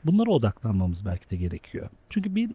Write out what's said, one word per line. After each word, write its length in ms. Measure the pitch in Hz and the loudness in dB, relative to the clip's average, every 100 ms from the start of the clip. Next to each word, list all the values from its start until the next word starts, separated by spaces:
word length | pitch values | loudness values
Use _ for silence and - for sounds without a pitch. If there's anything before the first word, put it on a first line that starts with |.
bunlara 260 | 151 196 233 | 2 2 4
odaklanmamız 760 | 170 110 - 110 98 92 87 | 4 2 0 0 2 0 -2
belki 260 | 98 90 - | -4 -6 -6
de 60 | 92 | -4
gerekiyor. 520 | 87 - - - - - _ | -4 -6 -10 -10 -10 -16 _
Çünkü 240 | 214 196 | -4 -2
bir 160 | 190 226 | -2 -2